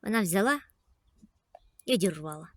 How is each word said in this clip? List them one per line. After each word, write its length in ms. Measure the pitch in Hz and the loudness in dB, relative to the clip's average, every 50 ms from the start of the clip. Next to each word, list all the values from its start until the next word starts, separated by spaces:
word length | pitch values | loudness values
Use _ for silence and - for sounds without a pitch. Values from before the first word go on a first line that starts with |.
Вона 200 | - 202 214 226 | -4 0 0 0
взяла 380 | 214 170 160 196 202 254 285 294 - - _ _ _ _ _ _ _ _ _ _ - - _ _ _ _ _ - _ _ _ _ - | 2 2 2 2 4 2 2 0 -4 -14 _ _ _ _ _ _ _ _ _ _ -20 -20 _ _ _ _ _ -20 _ _ _ _ -2
і 80 | - - | 0 0
одірвала. 540 | 214 165 196 160 156 151 156 151 156 160 165 _ | 2 2 0 -2 -4 -10 -12 -12 -14 -16 -20 _